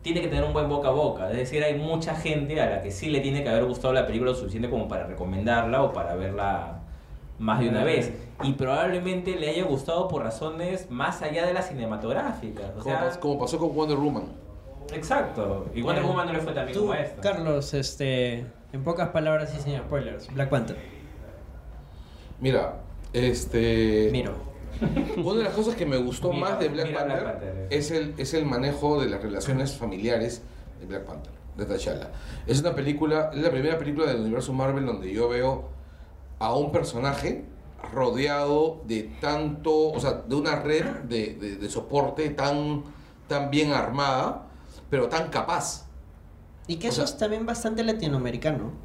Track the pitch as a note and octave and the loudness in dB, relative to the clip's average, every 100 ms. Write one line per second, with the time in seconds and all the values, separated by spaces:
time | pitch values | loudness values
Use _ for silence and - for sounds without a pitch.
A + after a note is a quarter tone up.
0 | E3 E3+ D#3 C#3+ D3 D3+ C#3+ C#3+ C#3 C#3 | 0 0 2 2 2 2 2 2 4 4
1 | D3 - F#2+ A#2+ B2+ D3+ D3+ C#3+ D#3 E3 | 2 0 -2 -2 0 2 2 0 0 0
2 | D#3+ D#3 D#3+ D3+ C#3+ D3+ - D3+ G2+ F#2+ | 0 -2 0 0 2 2 2 2 -2 -4
3 | D#3 C#3 C3+ C#3+ B2+ A2+ B2 B2 C3 C3 | 0 2 2 0 4 4 4 2 4 4
4 | A#2 A2 B2+ B2 G2+ A2 A#2+ B2+ F#2+ F#2 | 4 2 2 0 -2 -2 0 0 -2 -4
5 | F2 F2 F2+ F#2+ G#2+ A#2 A2+ C3 - - | -4 -4 -4 0 4 4 4 4 2 2
6 | G2 F2+ F#2+ G2+ G2 F2+ E2+ E2+ - - | -2 -2 -2 0 0 0 -4 -10 -12 -14
7 | - - - - A2 A2 A#2 - - C#3+ | -14 -16 -14 -4 0 2 4 4 4 4
8 | A#2 - - - C#3 C#3 C3 C#3+ F3+ F3+ | 2 -6 -12 -2 0 2 2 2 2 2
9 | F3+ F#3 F3+ E3 D3+ D#3+ E3+ C3+ - E3+ | 0 -2 -2 -2 0 0 2 0 2 0
10 | F#3 D3+ A2 - D#3 D#3+ F3+ F#3+ - B2 | 2 0 -2 -4 -4 -4 -4 -4 -6 -2
11 | D#3 F3+ D#3 D#3+ F3+ F3+ - C3+ A2+ G#2 | -2 -2 -2 0 2 0 -2 -4 -4 -2
12 | A2 D3+ C#3+ - A2 G#2 G2 G#2+ B2+ D#3 | -2 0 -2 -4 -8 -8 -8 -6 -2 0
13 | E3+ - D3 C#3 B2 D#3+ E3 C#3+ D#3 C#3 | 0 0 0 0 0 0 0 2 2 4
14 | D3 A#2 F#2 - - - - - - D#3 | 2 0 -6 -12 -14 -16 -16 -14 -10 -8
15 | - C#4 - A2+ G2 F#2+ - A#2+ C3 F3 | 0 2 2 -2 -2 -2 -4 -2 0 2
16 | F3+ F3+ E3+ D#3+ D#3 C#3 C3 G3 G#3 - | 2 2 0 -2 -2 -2 -2 0 0 0
17 | - - G3+ F3 D#3+ D3 C#3 C#3+ C3+ - | -2 0 0 2 2 2 2 -2 -2 -2
18 | C3+ B2+ B2 A#2 A#2+ - - C3+ C#3 F3 | 0 2 2 0 -8 -12 -10 -4 -2 0
19 | E3+ E3 D#3 D#3 D3 D3 C#3+ C3+ B2 C#3+ | 0 2 2 2 0 -4 -4 -4 -2 -2
20 | - - - C3+ C3+ C3+ A2 F#2+ - - | -4 -8 -8 -2 0 0 0 -8 -12 -16
21 | - - - - - - - - - - | -16 -16 -16 -16 -16 -16 -14 -16 -16 -18
22 | - - - - C3 - - - - - | -18 -18 -16 -2 4 4 2 -4 -12 -12
23 | - A#2+ B2 A#2+ - A#2 A2+ A2+ A2 G#2+ | -2 2 2 2 2 4 6 6 6 6
24 | G#2+ B2+ - - - - - - A3 - | 6 4 -2 -6 -10 -12 -10 -2 0 2
25 | - - E3+ G#3+ G3+ G3+ A3 A3+ E3 C3 | 0 0 2 2 2 2 0 2 0 2
26 | B2 - F3+ E3+ F#3 G3 D#3 C#3+ D3+ D3 | 0 0 0 2 0 2 0 0 -2 0
27 | C#3+ C3 A2 A2 G2 F#2 F#2 D3 D3 D#3+ | 0 0 -2 -4 -6 -6 -2 -2 2 0
28 | D3+ - C3+ D#3+ D3 B2 C#3 C#3+ D3 C#3+ | 0 -4 0 0 2 2 0 2 2 4
29 | B2 G2 G#2+ G2 C#3 C3 C3+ - A2+ F#2 | 2 0 -2 -2 0 0 0 -2 -4 -2
30 | A2 C#3 B2 - - - - - F2 G2 | 2 2 0 -4 -12 -16 -16 -14 -8 -8
31 | - - - - - - G2+ G2 - - | -8 -12 -14 -16 -14 -6 -2 0 0 -4
32 | - - - - - C3 E3 C#3 C#3 D3 | -6 -10 -10 -8 0 2 2 0 0 2
33 | D#3 D#3 D#3 C#3 E3+ C3+ D3+ D#3+ D3 D3 | 4 4 2 2 2 4 2 2 0 2
34 | D3+ A#2 A2 A#2+ C3 C3 C3+ C#3 C3 G#2+ | 2 2 2 0 0 0 2 2 0 -2
35 | F#2 G#2 A#2+ B2 C3 - - - - - | -2 0 2 4 2 0 -6 -12 -16 -18
36 | - - - - A2+ B2 D3 - - A#2 | -20 -18 -16 -4 0 2 2 2 0 0
37 | C#3 C#3 D3+ B3+ - - - - - C3+ | 0 0 -2 -4 -8 -16 -18 -14 -6 2
38 | B2 A2+ C#3+ C#3+ C#3+ D3 D#3+ D#3+ A2 A2 | 2 4 2 2 4 4 4 2 -2 -2
39 | G#2+ - D3 D3+ D3+ D3 D#3+ D#3 D#3 B2+ | -2 -4 -2 0 -2 -2 2 4 4 2
40 | C3 B2 A2+ C#3+ D3+ D3 D3+ D#3 D3 - | 0 0 0 0 2 0 2 2 2 -4
41 | A#2 A#2 G#2 - G#2 G2 G2+ A2+ - C#3+ | -2 -2 -2 -4 -8 -6 -6 -6 0 2
42 | C3 - D3+ - C#3 D3 D3 D3 - - | 2 0 -2 2 2 2 0 -2 -4 -16
43 | - - - C#3+ C#3 C#3+ D3 C3 - C3+ | -20 -20 -2 0 2 4 4 2 2 2
44 | C#3 C3 D#3 - - - - - - C#3 | 2 2 0 -4 -12 -18 -18 -18 -2 2
45 | A#2+ D#3+ D#3+ A#2+ A2+ E3+ - - - - | 2 2 0 -2 0 0 -2 -8 -12 -18
46 | - - - - - - - E3 A#3 - | -18 -20 -20 -20 -20 -16 -6 -2 0 2
47 | C#4 - G#3+ G#3+ A3+ A#3 A3 A3 A3+ A3 | 0 2 0 0 -2 -2 -2 0 0 2
48 | D#3 C3+ B2 B2 D#3 C3+ G#2 - | 2 0 0 0 0 0 -4 -8